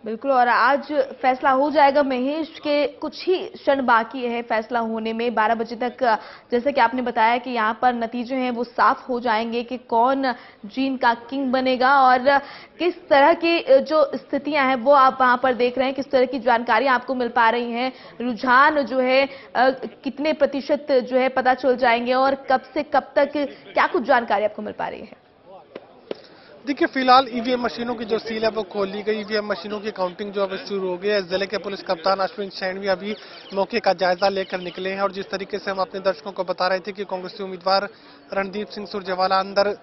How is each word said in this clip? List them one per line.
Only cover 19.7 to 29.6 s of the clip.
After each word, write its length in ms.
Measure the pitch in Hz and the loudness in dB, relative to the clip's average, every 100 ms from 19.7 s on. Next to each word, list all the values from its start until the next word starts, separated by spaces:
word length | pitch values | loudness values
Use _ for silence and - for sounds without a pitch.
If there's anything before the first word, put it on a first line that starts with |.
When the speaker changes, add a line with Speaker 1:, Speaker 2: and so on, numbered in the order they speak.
| 262 220 - | 0 -10 -10
Speaker 1:
कितने 280 | 277 - 302 | -12 -4 -4
प्रतिशत 540 | 302 277 285 233 294 294 | 0 0 -2 -2 -2 2
जो 260 | 269 220 254 | 0 2 0
है 120 | 254 | 0
पता 260 | 254 254 | 0 0
चल 220 | 262 277 247 | 2 2 2
जाएंगे 360 | 247 233 240 | 2 2 0
और 220 | 254 269 | 2 2
कब 260 | 277 - 262 - | 0 0 -2 0
से 80 | 311 | -8
कब 300 | - 277 262 302 | -2 -2 0 0
तक 160 | 285 302 277 - - | 0 -2 -6 -8 -6
क्या 120 | - - | 0 0
कुछ 160 | 381 | 0
जानकारी 420 | 233 254 233 208 | 2 2 2 -2
आपको 180 | 208 208 | -2 -4
मिल 120 | 208 185 | -12 -8
पा 100 | 170 | -10
रही 120 | - | -10
है? 200 | - - _ _ - 190 _ - - - - - - - - - 247 | -16 -20 _ _ -20 -20 _ -20 -20 -20 -14 -14 -14 -20 -20 -14 -10
Speaker 2:
देखिए, 220 | 277 339 | -2 -2
फिलहाल 380 | 269 254 254 262 | 0 4 4 4
ईवीएम 280 | 240 226 247 | -4 -2 -2
मशीनों 340 | 233 240 240 | -2 -6 -8
की 100 | 233 | -6
जो 140 | 220 220 | -4 -4
seal 260 | 226 220 | -4 -2
है 60 | 220 | -2
वो 120 | 214 | -2
खोल 260 | 202 208 196 | -6 -4 -4
ली 140 | 202 | -4
गई। 180 | 202 220 | -4 -6
ईवीएम 260 | 202 214 208 | -4 -6 -4
मशीनों 340 | 196 | -8